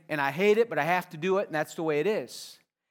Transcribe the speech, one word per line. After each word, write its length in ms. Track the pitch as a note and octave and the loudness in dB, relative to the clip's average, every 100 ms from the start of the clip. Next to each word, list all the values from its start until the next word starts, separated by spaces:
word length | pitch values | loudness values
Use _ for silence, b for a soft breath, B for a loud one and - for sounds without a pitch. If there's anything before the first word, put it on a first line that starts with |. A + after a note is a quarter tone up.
| - | -6
and 120 | D#3 | -2
I 100 | C#3 | 0
hate 280 | C#3 G3+ G#3+ | 2 4 4
it, 100 | A3+ | 4
but 100 | D3 | 0
I 60 | |
have 240 | D3 F3+ E3+ | 0 0 -2
to 60 | D#3+ | -6
do 220 | F3+ F#3+ | 0 0
it, 80 | G3 | 0
and 80 | D#3 | -2
that's 180 | D#3 | -4
the 80 | - | -4
way 160 | D#3+ D3 | -2 0
it 80 | D#3+ | 0
is." 540 | G#3 B2 - - - _ _ _ | -2 -4 -12 -18 -20 _ _ _